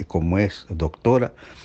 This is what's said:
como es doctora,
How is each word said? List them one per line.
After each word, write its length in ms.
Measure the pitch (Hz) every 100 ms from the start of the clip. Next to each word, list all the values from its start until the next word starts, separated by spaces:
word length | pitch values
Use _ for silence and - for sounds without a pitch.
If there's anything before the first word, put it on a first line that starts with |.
| -
como 300 | 85 82 95
es 280 | 101 - -
doctora, 640 | 80 78 - 113 127 123 - - -